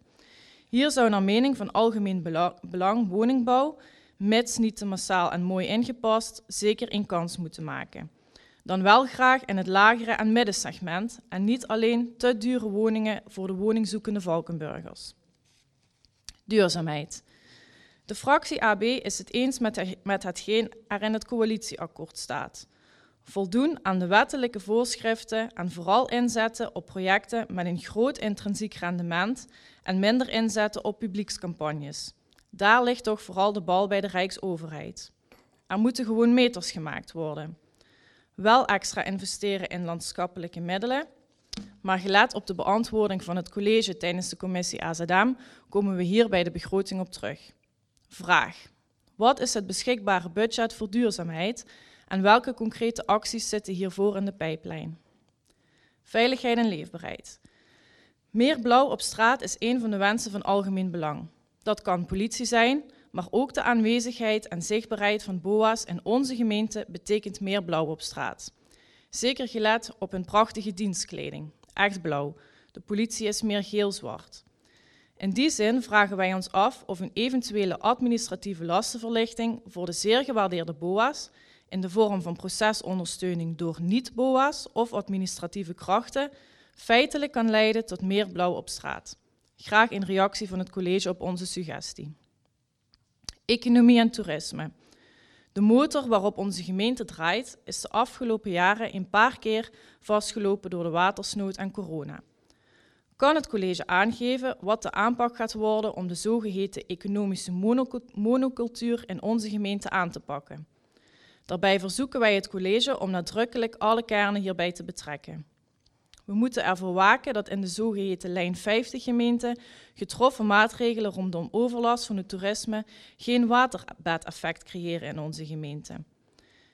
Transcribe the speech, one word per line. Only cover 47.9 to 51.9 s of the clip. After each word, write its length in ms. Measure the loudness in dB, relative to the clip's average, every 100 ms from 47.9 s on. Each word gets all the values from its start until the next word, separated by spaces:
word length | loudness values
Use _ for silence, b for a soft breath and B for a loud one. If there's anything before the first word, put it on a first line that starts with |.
| _ _
Vraag. 600 | -12 4 4 4 -4 -20 _ _ _ _ 0
Wat 240 | 2 4
is 140 | 0
het 140 | -4 -6
beschikbare 640 | -4 -2 -2 0 0 -2
budget 440 | -2 -2 0 -4
voor 160 | -4 -4
duurzaamheid 760 | 0 0 -2 -6 -4 -4 -6 B B B